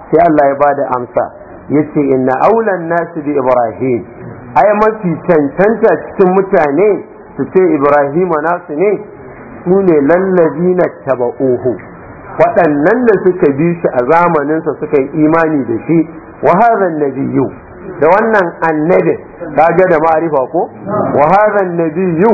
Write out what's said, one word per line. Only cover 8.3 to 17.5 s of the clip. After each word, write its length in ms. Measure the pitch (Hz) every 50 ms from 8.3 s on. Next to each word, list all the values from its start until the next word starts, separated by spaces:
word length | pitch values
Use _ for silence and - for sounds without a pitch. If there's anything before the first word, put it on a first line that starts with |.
| 160
nasu 360 | 151 147 160 175 180 - - 151
ne, 300 | 143 185 208 202 - - - - - - - - - - - -
su 180 | - - 180 180
ne, 240 | 196 196 185 165 151
"Lallazina 880 | 139 139 165 185 190 190 185 180 165 156 139 147 175 180 180 180 165 147 - -
taba'uhu", 760 | - 139 131 123 123 120 - - 139 131 123 120 - 127 113 - - - - - - - - - - -
waɗannan 680 | - - 156 175 - - 175 156 147 143 147 175 226 254
da 140 | 254 226 202
suka 340 | 180 185 185 180 180 180 147
bi 180 | 135 131 160 170
shi 160 | 170 170 -
a 140 | 165 - 127 123
zamaninsa, 680 | 123 160 170 175 170 165 151 143 143 156 160 156 160 135
suka 240 | - 151 151 -
yi 120 | 143 135 139 -
imani 460 | 160 151 151 160 165 165 156 156 143 127
da 140 | 110 117
shi, 220 | 110 - - 165 165 151 - - - - - -
"wa 140 | - - 135
hadha 340 | 170 185 226 240 226 208 196
an-nabiyyu", 640 | 180 160 151 147 139 123 131 135 123 123 139 131 -